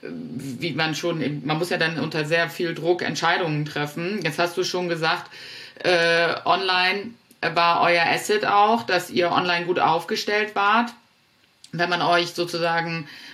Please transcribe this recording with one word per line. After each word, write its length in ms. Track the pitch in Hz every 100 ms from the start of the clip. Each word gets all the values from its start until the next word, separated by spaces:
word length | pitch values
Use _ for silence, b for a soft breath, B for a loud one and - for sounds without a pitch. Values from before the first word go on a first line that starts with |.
äh, 40 | -
wie 600 | 85 - 131 139 120 170
man 220 | 151 160
schon, 500 | 151 170 165 160 147
man 140 | 151 156
muss 120 | 175
ja 60 | 180
dann 200 | 160 165
unter 260 | 165 160
sehr 240 | 151 170 165
viel 260 | - 175
Druck 280 | 160 165 175
Entscheidungen 640 | - 151 165 185 175 151
treffen. 560 | 147 151 147 156 175 208
Jetzt 160 | 160 151
hast 180 | 175 180
du 60 |
schon 240 | 180 180 180
gesagt, 420 | 165 160 180 - B B B B -
äh, 500 | - 175 170 170 170 -
online 680 | - 180 190 180 185 196 214 - _ _
war 420 | 165 165 170 170
euer 220 | 175 170 170
Asset 380 | 156 - 214 -
auch, 380 | 208 208 233
dass 260 | 233 180 -
ihr 220 | - 175
online 340 | 170 180 175 175
gut 120 | 170
aufgestellt 760 | 156 165 - 220 - 208 214
wart. 360 | 202 202 220 233 - _ _ _ _ _ _ -
Wenn 140 | 165 175
man 140 | 175
euch 320 | 156 175 170
sozusagen 760 | - 175 170 165 165 165 165 147 B B